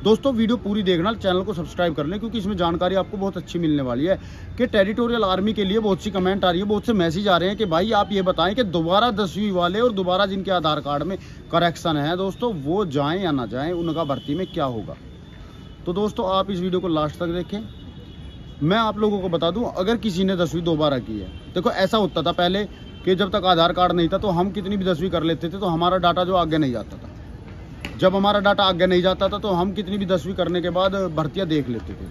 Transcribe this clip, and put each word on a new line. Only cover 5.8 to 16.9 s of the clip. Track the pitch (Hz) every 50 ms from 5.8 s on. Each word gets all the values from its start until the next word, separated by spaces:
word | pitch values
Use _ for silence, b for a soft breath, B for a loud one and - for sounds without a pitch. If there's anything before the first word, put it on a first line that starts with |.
| 214 208 190 - -
सी | 214
कमेंट | 196 196 185 185 196 202 -
आ | 180
रही | 175 175
है, | 202
बहुत | 208 214 208 -
से | - 233
मैसेज | 202 170 165 151 185 208 202
आ | 185
रहे | 170 170 190
हैं | 208 185
कि | 220
भाई | 190 160 160 190 220 226
आप | 202 202 202 208
ये | 196 185
बताएं | 185 180 - 214 180 208
कि | 233 254
दोबारा | 196 151 175 160 165 180 202 226 247 233
दसवीं | 190 214 180 127 180 214 214 190
वाले | 180 175 175 180 214
और | 240 247 220
दोबारा | 196 185 175 180 185 202
जिनके | 196 196 196 185 185
आधार | 190 180 156 160 151 151
कार्ड | - 139 143 143 147
में | 170 196 - B B B B B - -
करेक्शन | 170 170 170 - - - 175 156
है | 147 143 151 175
दोस्तों, | 180 190 196 175 - 240 240 220
वो | 160 131 143 170 202 214
जाएं | 175 127 147 139 143 160 196 202
या | 170
ना | 147 135 120
जाएं, | 101 107 127 139 160 180
उनका | 170 170 165 156 160 165
भर्ती | 151 139 123 - - 147
में | 170 -
क्या | 139 - 170 147
होगा। | 135 123 110 98 - - - - - - - - - B B B B B B B B B - -
तो | - 180
दोस्तों, | 190 208 214 - - 208 185
आप | 190 190 190 190
इस | 202 175
वीडियो | 175 185 175 180
को | 180
लास्ट | 185